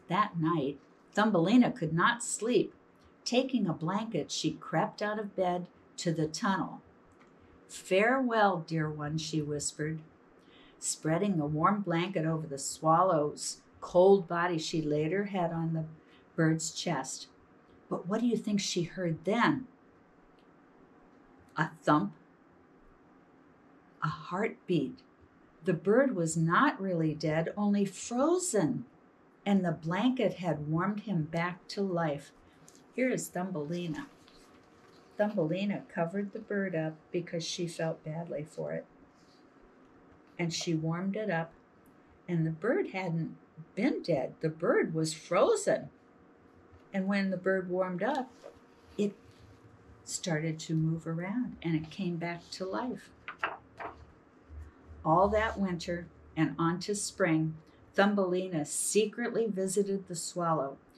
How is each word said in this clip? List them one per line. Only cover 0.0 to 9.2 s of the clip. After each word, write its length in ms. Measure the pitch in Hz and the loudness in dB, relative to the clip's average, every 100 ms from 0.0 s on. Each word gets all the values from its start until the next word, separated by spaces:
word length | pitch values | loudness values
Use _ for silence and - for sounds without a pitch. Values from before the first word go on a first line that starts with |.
| - | -2
That 320 | 185 208 170 | 0 0 0
night, 400 | 160 170 135 147 - - _ | 2 2 0 -4 -14 -20 _
Thumbelina 580 | 202 214 190 170 254 214 | 2 4 4 6 8 6
could 220 | - 156 | 2 -2
not 300 | 165 214 240 | 2 2 2
sleep. 500 | - - 226 208 - - - _ - - | -4 -4 2 2 2 -4 -20 _ -20 -14
Taking 440 | - 240 269 240 180 | 0 0 2 0 0
a 60 | |
blanket, 580 | 147 160 202 226 165 - | 0 -2 -2 -2 -4 -4
she 220 | - 160 | -4 -4
crept 500 | - - 160 160 - | -4 -2 -2 -2 -2
out 160 | 208 214 | -4 -4
of 160 | 202 - | -6 -2
bed 320 | 180 180 175 - - - | 0 -2 -6 -14 -20 -6
to 140 | 175 | -2
the 160 | 160 151 | 0 -2
tunnel. 540 | - 208 160 165 - - - - - - - - - - | -2 -2 0 -4 -8 -18 -20 -20 -20 -20 -20 -20 -20 -20
"Farewell, 960 | - - 185 226 269 247 226 202 175 160 | -18 0 2 4 2 2 4 4 2 -2
dear 240 | 160 151 | -2 -2
one," 300 | 151 147 | -4 -4
she 240 | 156 | -4